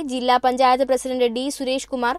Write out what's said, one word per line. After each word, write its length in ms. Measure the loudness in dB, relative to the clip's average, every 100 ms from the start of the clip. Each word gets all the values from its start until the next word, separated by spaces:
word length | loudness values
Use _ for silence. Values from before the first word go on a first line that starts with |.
| -2
ജില്ലാ 300 | -2 2 2
പഞ്ചായത്ത് 480 | 2 2 4 4 2
പ്രസിഡന്റ് 420 | 0 -2 -2 0
ഡി 160 | -2 -6
സുരേഷ് 420 | -4 -4 -4 -4
കുമാർ, 240 | -4 -2